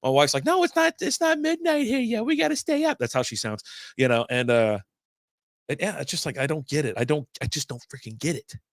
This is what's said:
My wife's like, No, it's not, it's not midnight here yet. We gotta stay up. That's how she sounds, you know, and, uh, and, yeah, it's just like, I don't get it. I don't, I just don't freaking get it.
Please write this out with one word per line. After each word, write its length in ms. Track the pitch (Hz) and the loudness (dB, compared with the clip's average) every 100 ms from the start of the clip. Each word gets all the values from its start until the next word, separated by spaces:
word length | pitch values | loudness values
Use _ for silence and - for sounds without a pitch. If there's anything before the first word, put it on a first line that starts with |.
My 80 | 131 | 4
wife's 240 | 135 143 | 4 4
like, 100 | 135 | 2
No, 180 | 143 370 | 2 2
it's 120 | 349 - | 2 2
not, 180 | 330 - | 2 0
it's 200 | - - | -4 0
not 180 | 320 320 | 2 2
midnight 480 | 302 339 339 302 254 | 0 0 0 0 2
here 140 | 262 | 0
yet. 240 | 240 233 | 0 -2
We 120 | 233 311 | 0 0
gotta 200 | 311 294 | 2 0
stay 280 | - 294 | 0 0
up. 140 | 311 285 | 2 0
That's 160 | 120 | 0
how 80 | 131 | 0
she 140 | 123 113 | -2 -4
sounds, 260 | 113 107 - - - - | -6 -6 -10 -18 -16 0
you 120 | 127 | 4
know, 180 | 117 117 | 4 2
and, 200 | 123 123 | 0 4
uh, 280 | 120 110 104 - _ _ _ _ _ _ _ - | 4 4 0 -6 _ _ _ _ _ _ _ -8
and, 100 | 139 | -4
yeah, 200 | 185 202 | -4 -4
it's 100 | 135 | -6
just 160 | - 156 | -6 -6
like, 120 | 131 | -4
I 80 | 135 | -2
don't 200 | 156 135 | -4 -2
get 160 | 143 139 | -2 -2
it. 80 | 107 | -2
I 60 | |
don't, 240 | 120 151 131 - | 0 0 -2 -8
I 40 | - | -6
just 220 | - - | -6 -6
don't 140 | 120 - | -10 -14
freaking 260 | 131 - 110 | -16 -14 -8
get 180 | 147 156 | -4 -4
it. 180 | - - _ | -8 -20 _